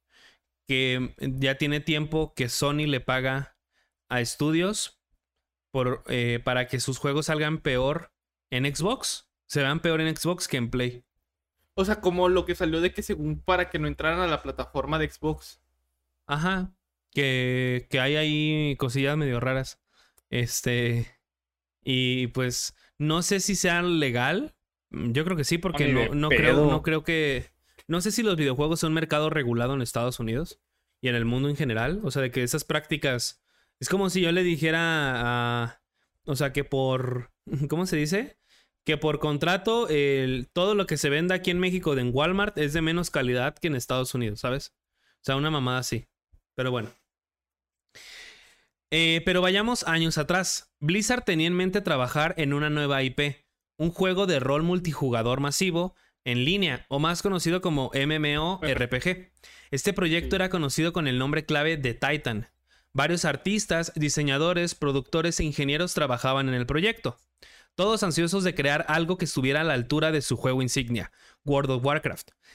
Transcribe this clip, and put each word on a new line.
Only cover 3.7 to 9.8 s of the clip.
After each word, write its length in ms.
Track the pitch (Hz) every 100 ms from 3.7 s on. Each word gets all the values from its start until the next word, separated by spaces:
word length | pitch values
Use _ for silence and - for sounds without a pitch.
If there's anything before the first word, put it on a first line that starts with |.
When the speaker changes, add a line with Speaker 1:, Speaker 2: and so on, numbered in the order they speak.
| _ _ _ -
Speaker 1:
a 100 | 123
estudios 800 | 120 - 147 160 180 214 - _ _ _ _ _ _ _ _
por, 320 | 131 127 131 -
eh, 340 | 123 120 120
para 240 | 123 127 123
que 140 | 127
sus 160 | - 131
juegos 300 | 143 143 151
salgan 320 | 151 151 160
peor 520 | 151 127 131 160 - _ _ _ -
en 140 | 127 139
Xbox, 640 | 139 175 262 - - - _ -
se 160 | 147
vean 180 | 135
peor 220 | 143